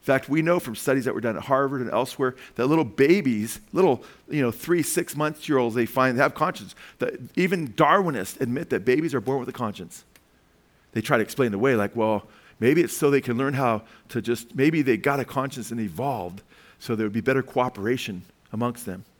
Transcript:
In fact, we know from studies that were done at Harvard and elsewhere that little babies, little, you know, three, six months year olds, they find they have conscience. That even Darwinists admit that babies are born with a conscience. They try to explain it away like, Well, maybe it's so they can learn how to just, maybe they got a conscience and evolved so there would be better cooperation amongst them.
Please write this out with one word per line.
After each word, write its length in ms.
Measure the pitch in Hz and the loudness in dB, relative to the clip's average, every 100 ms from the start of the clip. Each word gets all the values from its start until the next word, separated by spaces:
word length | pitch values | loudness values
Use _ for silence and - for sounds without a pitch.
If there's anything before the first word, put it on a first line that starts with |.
In 60 | - | 2
fact, 220 | 135 - | 0 2
we 120 | 151 | 0
know 180 | 160 175 | 2 0
from 160 | - | 0
studies 300 | 110 - 135 | -6 0 0
that 100 | 123 | 0
were 60 | 101 | -2
done 160 | 113 98 | -2 -4
at 60 | |
Harvard 400 | 120 135 139 139 | 0 0 0 -2
and 80 | 117 | -2
elsewhere 440 | 78 135 - 131 127 - | -2 -2 -2 -2 -2 -16
that 120 | - 127 | -2 2
little 180 | 160 | 2
babies, 760 | 139 95 139 190 139 110 110 - - | 0 2 4 6 4 0 -2 -8 -8
little, 280 | 139 185 120 - - - | 2 4 2 -4 -20 -6
you 100 | 151 | -2
know, 100 | 127 | 0
three, 320 | 113 - 175 | -2 0 0
six 340 | 151 - - 143 | 2 -2 -4 -2
months 320 | 151 156 - | -4 -4 0
year 100 | 139 | 2
olds, 160 | 120 | 2
they 100 | 113 | 0
find 320 | 113 - 131 123 | -2 2 2 4
they 60 | |
have 120 | 143 | 2
conscience. 400 | - 160 - 92 - - - | 2 -4 -4 -14 -18 -20 -6
That 180 | 123 - 127 - | -6 -4 -8 0
even 380 | 180 185 147 | 0 0 -4
Darwinists 680 | 101 151 185 185 131 92 - | 2 6 6 4 -2 -6 -4
admit 300 | 127 123 170 | -4 -2 -2
that 160 | 110 95 | -2 2
babies 260 | 131 160 | 2 2
are 80 | 135 | -2
born 200 | 104 135 | -2 -4
with 80 | 123 | -4
a 20 | |
conscience. 520 | - 117 98 85 - _ _ _ _ _ _ _ _ _ | -6 -6 -6 -14 -16 _ _ _ _ _ _ _ _ _
They 100 | - | -6
try 160 | 110 135 | 0 2
to 40 | |
explain 300 | 107 - 127 | 0 0 0
it 40 | 98 | 2
away 180 | 131 | 2
like, 200 | 120 101 | 2 0
Well, 320 | 117 110 107 - - - _ | 0 0 0 -4 -20 -20 _
maybe 220 | 113 156 | 2 4
it's 140 | 147 - | 2 2
so 140 | 147 | 2
they 100 | 143 | 2
can 160 | 127 120 | 2 -2
learn 180 | 135 | -2
how 280 | 135 127 110 - - _ | 0 0 0 -4 -20 _
to 120 | 120 | -6
just, 320 | 110 117 - | -2 -4 -4
maybe 280 | - 143 160 | 2 2 4
they 140 | 135 113 | 2 2
got 240 | - 139 | 2 0
a 40 | |
conscience 460 | 123 135 135 139 110 | -2 -4 -4 -6 -8
and 100 | 117 | -6
evolved 600 | 107 80 135 120 90 95 - - - _ | -6 -4 -4 -4 -6 -12 -20 -20 -20 _
so 160 | - | -6
there 120 | 113 110 | -2 -2
would 60 | |
be 80 | 107 | 0
better 220 | 107 135 | 0 0
cooperation 800 | 131 - 127 - 101 127 - 92 87 _ _ | 0 -2 -2 -2 -2 -2 -4 -10 -12 _ _
amongst 340 | 107 120 120 - | -4 -4 -4 -10
them. 180 | 92 107 _ | -12 -12 _